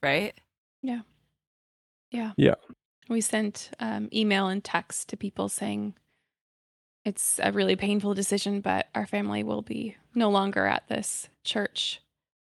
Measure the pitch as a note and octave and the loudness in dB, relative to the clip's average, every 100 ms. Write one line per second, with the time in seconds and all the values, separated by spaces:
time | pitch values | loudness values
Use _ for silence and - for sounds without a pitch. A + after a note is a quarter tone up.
0 | C#3+ D3+ G#3 - _ _ _ _ C4 A#3+ | 0 2 0 -6 _ _ _ _ -8 -8
1 | - _ _ _ _ _ _ _ _ _ | -10 _ _ _ _ _ _ _ _ _
2 | _ A#3+ A3 G3 C#3+ - - - _ _ | _ -6 -2 6 6 6 -2 -20 _ _
3 | - A3+ - G#3+ G#3 - - - A3 G#3+ | -2 0 2 0 0 -4 -12 -6 -4 -4
4 | G#3+ A3 G#3+ G3 F#3+ G3 - E3+ - - | -2 2 4 4 2 -2 -2 -2 -2 -8
5 | - G#3 G3 - G3 - G3+ G#2 G#3 - | -8 -8 -6 -4 -4 -4 -6 -4 -6 -8
6 | _ _ _ _ _ _ _ _ _ _ | _ _ _ _ _ _ _ _ _ _
7 | G#3 G3+ - - G3 G3+ F#3+ F#3+ G3+ G#3 | -6 -2 -2 2 2 4 4 2 2 0
8 | G3+ G3 G3 G3+ G3+ G3+ F#3+ F#3 - G#3+ | 0 -2 0 0 0 -2 0 0 0 -4
9 | G3 G#3 G#3 G#3 G#3+ G#3+ A3+ A3 A3+ - | -4 -4 -2 -2 -2 -4 -6 -8 -8 -12
10 | _ A#3+ G#3+ G3 G3 G3 G2 - - - | _ 0 4 4 2 2 2 0 -2 -4
11 | - - - _ - G#3+ G3+ - - - | -4 -8 -10 _ -4 -4 -4 -4 -6 -8
12 | _ _ _ _ | _ _ _ _